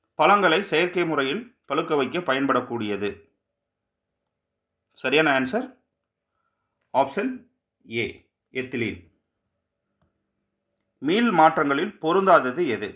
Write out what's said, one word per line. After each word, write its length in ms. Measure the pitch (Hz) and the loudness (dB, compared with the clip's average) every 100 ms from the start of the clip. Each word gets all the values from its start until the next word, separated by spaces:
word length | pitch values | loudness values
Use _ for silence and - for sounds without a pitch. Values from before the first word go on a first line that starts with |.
| _ - | _ 0
பழங்களை 480 | 160 202 185 160 | 4 4 4 2
செயற்கை 420 | 202 156 175 175 165 | 0 0 0 -2 -2
முறையில் 580 | 151 135 185 - _ - | 0 -2 -4 -8 _ -8
பழுக்க 300 | 143 160 151 | -4 -2 -2
வைக்க 240 | 123 170 | -2 -4
பயன்படக்கூடியது. 1040 | 175 131 135 123 - 117 107 101 104 - _ _ _ _ _ _ _ _ _ _ _ _ _ _ _ _ _ - | -2 -2 0 -2 -4 -6 -6 -4 -6 -8 _ _ _ _ _ _ _ _ _ _ _ _ _ _ _ _ _ -10
சரியான 320 | 131 143 156 135 | 0 2 2 0
ஆன்சர் 260 | 127 214 254 - _ _ _ _ _ _ _ _ _ _ _ | 0 -4 -6 -14 _ _ _ _ _ _ _ _ _ _ _
ஆப்ஷன் 380 | 123 139 - 247 254 - _ _ _ 113 | -2 -2 -2 -6 -8 -16 _ _ _ -10
ஏ, 160 | 113 107 - _ _ _ | -6 -6 -8 _ _ _
எத்திலீன். 460 | 131 127 127 110 87 - _ _ _ _ _ _ _ _ _ _ _ _ _ _ _ _ _ _ - | -10 -8 -6 -6 -8 -16 _ _ _ _ _ _ _ _ _ _ _ _ _ _ _ _ _ _ -10
மீள் 300 | 135 202 240 | -2 0 2
மாற்றங்களில் 600 | 175 156 165 143 139 202 - | 6 4 4 0 -2 -4 -6
பொருந்தாதது 680 | 156 185 190 160 127 127 165 | -2 2 6 4 4 -4 -4
எது? 220 | 107 101 | -4 -6